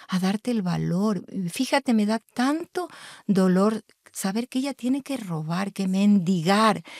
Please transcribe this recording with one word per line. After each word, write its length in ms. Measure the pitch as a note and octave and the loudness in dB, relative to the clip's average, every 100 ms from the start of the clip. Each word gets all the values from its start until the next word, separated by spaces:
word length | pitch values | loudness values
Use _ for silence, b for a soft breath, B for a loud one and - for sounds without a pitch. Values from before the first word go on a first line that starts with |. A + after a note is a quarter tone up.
| B | B
a 100 | F3+ | -2
darte 320 | F#3 G#3 A#3+ | 0 -2 -2
el 100 | A3+ | -2
valor. 600 | F3+ D#3+ D#3+ F3 G#3+ F#3+ - F#3+ F3 | -2 -2 -2 0 0 -2 -6 -8 -6
Fíjate, 440 | - B3+ C#4+ C4+ | -4 0 0 2
me 120 | A3 G#3 | 0 0
da 140 | A3+ | -2
tanto 680 | - - C4 D#4 F4 F#4 F4 B B B B | -6 -2 -2 -2 -6 -8 -8 B B B B
dolor 580 | F#3+ F#3 F#3 G#3 G#3+ - _ - | 2 4 4 2 0 -8 _ -18
saber 380 | - G3 G#3+ B3 | -8 -4 -4 -4
que 100 | C4 | -4
ella 140 | C#4 | -4
tiene 280 | B3+ B3 C#4 | -4 -4 -4
que 140 | C4 C4 | -4 -8
robar, 560 | F#3+ D#3+ D#3 F3 G3 | -6 -6 -4 -4 -4
que 160 | G3 F#3+ | -4 -2
mendigar, 960 | F#3+ G#3 G3+ E3 F#3 D#3+ G3+ A3 E3+ - | 2 4 4 4 0 2 4 4 2 -4